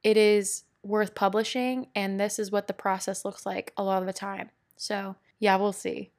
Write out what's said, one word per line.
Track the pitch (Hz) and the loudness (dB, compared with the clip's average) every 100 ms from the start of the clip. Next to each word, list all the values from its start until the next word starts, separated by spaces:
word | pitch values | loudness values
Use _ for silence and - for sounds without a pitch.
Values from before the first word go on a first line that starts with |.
It | 220 220 | 6 6
is | 214 208 196 - _ _ | 6 6 2 -6 _ _
worth | 202 214 208 | -2 0 0
publishing, | - 196 208 220 254 247 254 262 | 0 2 2 0 -2 -2 -4 -6
and | 208 196 196 | -4 -4 0
this | 208 208 | -2 -2
is | 202 | -2
what | 202 202 | -2 -2
the | |
process | 196 196 190 - 190 | -4 -2 -2 -4 -6
looks | 196 190 | -8 -8
like | 202 185 - - | -8 -6 -8 -4
a | |
lot | 196 190 | 0 0
of | 185 | -2
the | |
time. | 190 196 196 - _ _ _ | -6 -8 -10 -12 _ _ _
So, | - 208 196 190 _ _ | -6 -6 -6 -12 _ _
yeah, | 208 190 | 4 4
we'll | 208 | 2
see. | 190 185 - 190 | 0 -6 -6 -10